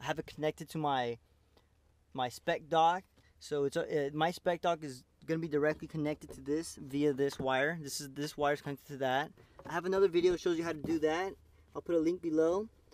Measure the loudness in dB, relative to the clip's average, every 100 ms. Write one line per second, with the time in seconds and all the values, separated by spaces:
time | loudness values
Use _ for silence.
0 | -4 -4 -6 -2 -2 -2 -6 -2 0 2
1 | 0 -4 _ _ _ _ _ _ _ _
2 | _ -6 -6 -4 -2 -2 0 4 4 2
3 | -6 _ _ _ -6 -2 0 -2 -2 -2
4 | -2 0 0 0 -2 0 0 0 -4 -12
5 | -16 _ -4 -4 0 2 2 0 -6 -4
6 | -4 -4 -10 -12 -2 -2 -2 -10 -6 2
7 | 2 4 0 0 2 2 2 0 -6 -8
8 | -8 -8 -8 0 0 0 -4 -8 -10 -4
9 | 0 0 -2 -8 -20 -18 -6 -4 0 4
10 | 4 6 4 4 2 0 0 -4 -2 2
11 | 2 2 -2 -8 -18 -20 _ -12 0 2
12 | 2 0 0 2 4 2 -2 -12 _